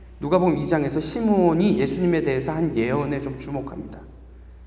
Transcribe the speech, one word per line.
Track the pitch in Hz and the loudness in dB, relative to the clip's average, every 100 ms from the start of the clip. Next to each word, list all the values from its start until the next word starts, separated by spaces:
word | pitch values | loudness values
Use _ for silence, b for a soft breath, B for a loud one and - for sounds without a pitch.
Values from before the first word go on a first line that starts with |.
| - - | -20 -8
누가복음 | 143 180 180 147 | 0 2 4 2
이 | 143 | 0
장에서 | 160 135 147 | 0 0 -2
시므온이 | - 233 226 196 175 160 202 135 | -4 0 2 4 4 4 2 2
예수님에 | 139 175 175 165 | 0 0 2 2
대해서 | 143 131 131 | 0 0 -2
한 | 156 165 117 | -2 0 0
예언에 | 117 139 143 143 | 0 0 -2 -4
좀 | 139 131 | -6 -8
주목합니다. | 143 139 - - - - - - - b b b | -8 -8 -8 -10 -12 -14 -18 -20 -20 b b b